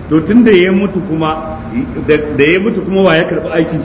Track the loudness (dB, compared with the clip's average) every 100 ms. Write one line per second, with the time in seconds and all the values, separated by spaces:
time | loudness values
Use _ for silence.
0 | -2 0 4 4 6 4 4 2 0 -4
1 | -4 -2 -2 -4 -8 -10 -8 -6 -6 -6
2 | 0 0 0 0 2 2 0 -2 -2 2
3 | 2 2 0 -4 -2 -2 -2 -4